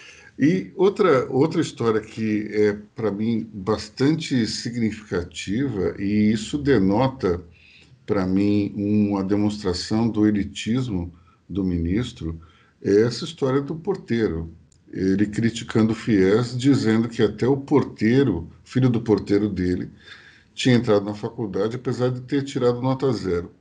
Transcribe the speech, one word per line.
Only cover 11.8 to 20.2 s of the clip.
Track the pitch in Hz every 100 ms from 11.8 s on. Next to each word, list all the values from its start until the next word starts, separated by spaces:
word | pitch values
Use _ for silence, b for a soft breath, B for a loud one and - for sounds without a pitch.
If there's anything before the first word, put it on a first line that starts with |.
| 82 98 123 - 80 82 b b b b
é | - 101
essa | 120 120
história | 160 - 135 135
do | 143
porteiro. | 160 208 185 - 117 104 82 82 - _ _ _
Ele | - 95 98 104
criticando | - 113 - - 117 110
o |
fies, | 110 - 104 95 107 120 123
dizendo | 135 123 107 110 117
que | -
até | 107 - 120
o | 139
porteiro, | 139 143 113 - 110 127 131 85 82 B
filho | - 127 127
do | 113
porteiro | - 98 - 101 107
dele, | 90 90 90 - - B B